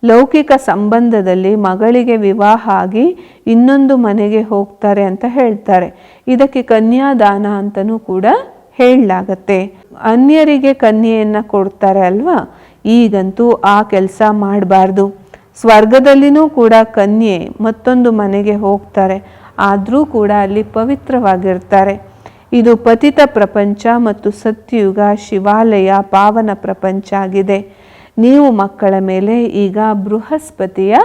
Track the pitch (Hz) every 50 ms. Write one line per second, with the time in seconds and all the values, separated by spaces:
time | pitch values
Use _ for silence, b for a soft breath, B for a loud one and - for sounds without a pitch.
0 | - 233 226 233 269 269 - 311 294 302 285 269 - - 175 190 208 208 226 233
1 | 240 240 226 214 196 185 180 190 185 190 214 220 208 190 185 190 214 220 240 247
2 | 240 240 233 220 208 196 190 226 202 208 220 233 226 226 196 185 185 185 190 214
3 | 254 339 359 B B B B B B - 226 233 240 254 277 277 277 262 277 254
4 | 240 214 202 214 208 208 214 220 220 214 214 202 202 202 - _ - 208 202 202
5 | 202 190 185 196 - 240 240 269 262 233 214 208 - - 202 185 180 175 - _
6 | - - - _ _ - 254 240 277 277 269 269 240 - 233 220 220 220 233 254
7 | 269 277 269 240 214 202 202 202 208 202 208 202 196 202 202 190 196 214 220 226
8 | 226 - 190 185 190 220 311 480 539 - - - _ _ _ - 262 247 254 254
9 | 240 202 185 185 190 190 190 185 - - 202 185 190 196 b b b b - -
10 | - 220 220 240 262 277 302 320 311 302 294 277 262 269 269 269 - 226 220 220
11 | 226 226 226 220 214 214 214 208 214 214 - 202 190 196 190 _ 208 196 190 196
12 | 190 180 185 202 254 339 359 254 - - b b b b b b _ 208 226 240
13 | 240 220 208 196 190 190 190 - 233 240 226 - - 196 202 202 214 214 - 190
14 | 185 190 190 - 220 214 214 214 202 196 202 208 196 180 196 190 190 190 190 196
15 | 196 196 196 - b b b b b b b - - 226 226 214 214 220 240 262
16 | 262 285 277 277 277 285 285 302 320 311 302 - 233 226 226 220 220 220 220 -
17 | 196 202 208 220 226 220 190 170 170 - - - 214 220 226 226 - 254 254 254
18 | 247 240 226 214 208 196 196 202 202 208 208 202 208 196 202 202 202 - - -
19 | 196 190 190 190 196 B B B B B B B 196 202 196 202 190 208 233 277
20 | 311 - - 233 208 202 208 208 202 196 202 208 214 208 - 214 220 247 277 269
21 | - - 269 254 247 202 190 185 180 190 185 180 185 - - 196 190 202 196 202
22 | B B B B B B B B B B - 247 226 233 233 226 - 240 226 226
23 | - 294 277 - 294 277 277 226 208 196 - 214 202 202 202 202 - 233 233 240
24 | 240 220 208 208 - 208 208 - - 226 214 220 - - - 233 208 196 190 208
25 | 208 208 208 202 208 - - 196 190 208 208 214 226 233 214 202 190 190 196 196
26 | 196 196 - 190 202 208 214 226 220 214 196 190 - - 190 - - 190 190 196
27 | 196 - - 196 196 190 185 196 190 190 202 196 202 196 b b b b b b
28 | b b b - 220 240 262 285 294 277 233 208 196 196 196 - - 196 190 190
29 | 190 190 190 185 196 202 226 240 240 226 - 202 202 196 185 214 214 220 214 208
30 | 190 208 214 226 226 - 311 311 302 - - _ 196 190 190 - 381 196 214 262
31 | 453